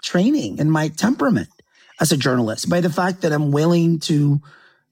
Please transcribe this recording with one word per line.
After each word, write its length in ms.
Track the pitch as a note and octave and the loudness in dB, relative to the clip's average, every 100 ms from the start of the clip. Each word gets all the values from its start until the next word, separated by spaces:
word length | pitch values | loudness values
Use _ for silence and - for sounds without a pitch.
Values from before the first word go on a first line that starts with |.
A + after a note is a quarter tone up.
training 580 | - F3+ A3 D4 A2 - | -4 0 2 0 -2 -2
and 100 | D3+ | 0
my 180 | D#3 D#3 | 0 -2
temperament 600 | - G#3+ D4 C#4 F#3+ - _ _ _ _ - | -2 -2 0 0 0 -2 _ _ _ _ -4
as 120 | D#3 | -2
a 40 | D3 | 0
journalist, 520 | C3+ B2 A2 - - | 0 0 -2 -4 -2
by 120 | F3 | 0
the 100 | E3+ | 0
fact 320 | D#3+ F#3 F#3 | 0 -2 -2
that 100 | E3 | -2
I'm 180 | D3+ D3 | 0 0
willing 480 | C#3+ E3 F3 E3 E3 | 2 2 2 2 0
to, 400 | - D3 C#3+ C#3+ - - _ _ _ | 0 2 2 0 -4 -20 _ _ _